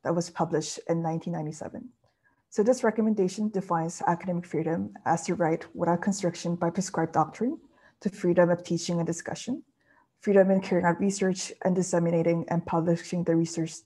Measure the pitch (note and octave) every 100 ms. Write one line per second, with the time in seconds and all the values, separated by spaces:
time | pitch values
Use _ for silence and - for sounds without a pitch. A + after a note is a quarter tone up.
0 | - E3+ E3+ - E3+ D#3+ D#3 - - E3
1 | E3 E3 F3 E3+ D3+ D3+ - - - _
2 | _ _ _ _ _ - G#3+ B3+ A3+ G#3+
3 | A3 G#3+ F#3 F#3 G#3+ G3+ F#3 E3 E3 -
4 | - E3+ F#3 F3 E3+ D3+ D#3+ E3+ G#3 -
5 | - - - F3 E3 D#3 - - E3+ F3
6 | G3+ F#3+ F3 E3+ F3 E3+ F3 E3+ F#3 -
7 | D#3+ D#3+ D#3 - A#3+ E4 - _ _ _
8 | G3+ - F3 F3 F3 F3 - E3+ - F3
9 | E3+ E3+ - - - C#4 - _ _ _
10 | _ _ - G3+ F#3+ F#3+ F#3 F3+ E3+ E3+
11 | G3+ G3 F#3+ F#3 - - F#3+ F3+ F3 F3
12 | E3+ E3+ E3 E3+ - E3+ E3+ E3+ E3 E3+
13 | - F3 E3+ E3 E3 - D#3+ -